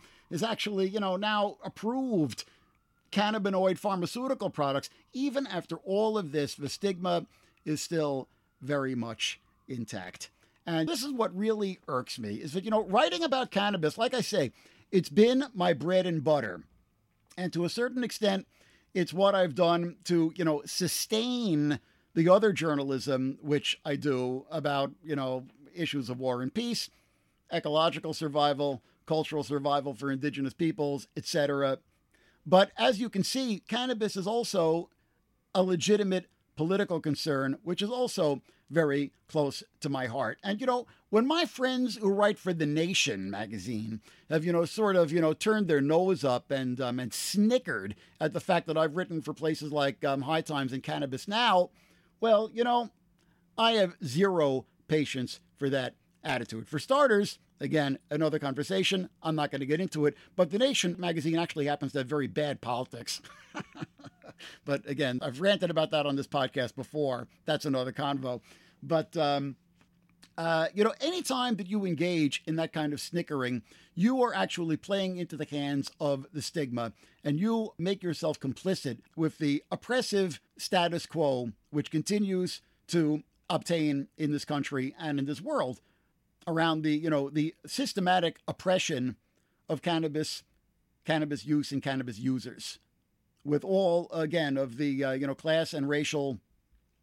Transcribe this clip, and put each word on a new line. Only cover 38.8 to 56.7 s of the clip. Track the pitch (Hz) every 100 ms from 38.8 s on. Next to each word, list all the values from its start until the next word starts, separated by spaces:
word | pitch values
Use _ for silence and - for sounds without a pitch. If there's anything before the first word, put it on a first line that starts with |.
| 151 139 143 - _
close | 156 143 - - _
to | 151
my | 135 127
heart. | 127 113 -
And, | 196 208
you | 254
know, | 247 233 _ _
when | 214 262
my | 330
friends | 330 - 254 254 247 208
who | 202
write | 202 208 -
for | 185
The | 170 151
Nation | 151 170 190 143 98 95
magazine | 101 107 107 95 110 110 110 - - -
have, | 156
you | 165
know, | 170
sort | 165 - 208
of, | 185 156
you | 170
know, | 156
turned | 160 214 214 180
their | 147
nose | 139 160 185 175
up | 139 123 -
and, | 135 127 123
um, | 127 123
and | 120
snickered | - - 190 214 254 254 113 196 - - -
at | 156
the | -
fact | - 175 165
that | 156
I've | 160 160
written | 180 160
for | 147
places | 143 160 160 156
like, | 147 139 117
um, | 143 139
High | 131 160
Times | 160 147 131
and | 131
Cannabis | - 151 143 131 -
Now, | 214 240 185 180 _ _ _ _ _
well, | 226 208 220
you | 214
know, | 240 240 233 - _ _ _ _ _ -
I | 226
have | 226 180 -
zero | 147 139 196 175 143 131 - _ -
patience | 156 139 131 123 - _ -
for | 139
that | 135 120 - _ _
attitude. | 160 127 117 110
For | 113